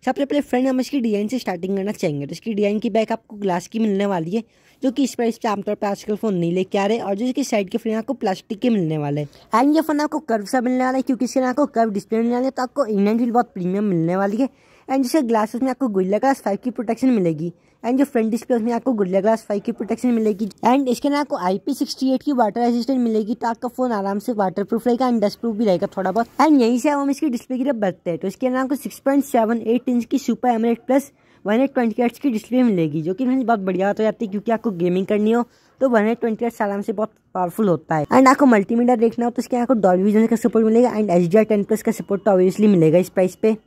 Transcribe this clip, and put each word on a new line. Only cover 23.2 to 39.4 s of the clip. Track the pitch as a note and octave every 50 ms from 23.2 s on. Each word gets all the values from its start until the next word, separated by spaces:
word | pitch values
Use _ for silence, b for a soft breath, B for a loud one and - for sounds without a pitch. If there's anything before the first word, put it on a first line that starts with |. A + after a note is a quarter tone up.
| G#3+ G3 B3
तो | - - A#3
आपका | A#3 A3+ - B3
फ़ोन | - - B3+ B3 A#3
आराम | G#3 G3 G3 G3 G#3
से | - - B3+
वाटरप्रूफ | G3+ G3+ F#3 F3 - G3+ - - A3+ -
रहेगा | B3 A#3+ A#3+ C4 B3+
and | A#3+ A3+ G3+
डस्टप्रूफ | G#3 - - - A#3 A3+
भी | G3+ A#3+
रहेगा | G#3+ F#3 F3 G3 F#3+ -
थोड़ा | - F#3+ F#3+ F#3
बहुत। | - - - _ -
And | C#4 D#4 D4+ C#4
यहीं | A#3+ A3 A#3+ B3+
से | A#3 D4+
हम | D4 C#4+ C#4 C#4
इसकी | C#4 C#4 - D#4
डिस्प्ले | A#3+ A#3+ - _ B3+ B3
की | B3+
तरफ | C#4 C#4+
बढ़ते | A3+ G#3 F#3+ F3 - _ -
हैं, | E3+ D#3+
तो | - F#3+
इसके | F#3+ - -
अंदर | B3+ B3+ B3+
आपको | C4 B3+ C#4+
सिक्स | B3+ - G#3+ - -
पॉइंट | _ C#4 C#4 C#4+ C4+
सेवन | - - B3 A3+ G#3+ A#3 A#3 A3
एट | A3 A3+ B3 - -
इंच | B3 A#3+ A3+
की | - - C4
Super | - - A#3 G#3+ - B3+ A#3+
एमोलेड | A3+ A3 A#3 A#3 A3+ -
प्लस | - B3+ C#4+ C4+ - b b b b b b b
वन | F#3 G#3 A3+
एट | C4+ C#4 C4+
ट्वेंटी | C4 B3 A3+ G3+ - A#3+
हर्ट्ज | A#3 A#3 -
की | - D4
डिस्प्ले | A#3 G#3+ - - A#3+ B3+ B3+
मिलेगी, | A#3+ G#3 F3+ E3 D#3 C#3+ E3 D#3
जो | D#3+ F#3+
कि | F#3 C4
फ्रेंड्स | B3 B3+ C4 C4
बहुत | G#3 A#3 A3
बढ़िया | F#3+ F#3 F#3 F3+ F#3
बात | G3+ G3+ -
हो | A3
जाती | A3 G#3 _ A#3+
है, | G3+
क्योंकि | F#3+ G#3 - - A3+
आपको | A3 - A3+
गेमिंग | G3 E3+ E3+ F3+ F3 F3+ F#3+
करनी | F3 G#3 G#3 G#3 G#3+ A3+
हो | A#3+ A#3+ b b b b b b b
तो | B3+ C4+
वन | A#3+ A3 G3+ G#3+
एट | A#3 A#3
ट्वेंटी | - A#3 A3 G3 A#3
हर्ट्ज | A#3 A#3 - A3+
आराम | G3+ G3+ G3+ G3+
से | - A3
बहुत | F#3+ G#3+ G#3+ _ _ _ _ _
पावरफुल | F#3 F3+ F3 E3+ - A3 G3+
होता | E3+ D3+ - _ E3
है। | D#3 D3
And | - - B3 C4+ C4
आपको | C4+ - C#4+
मल्टीमीडिया | C4+ A#3+ G#3 G3 - A#3 A#3 B3 A#3+ B3
देखना | A#3 A3 A3+ G#3+ - A#3
हो | A#3+
तो | A#3+ -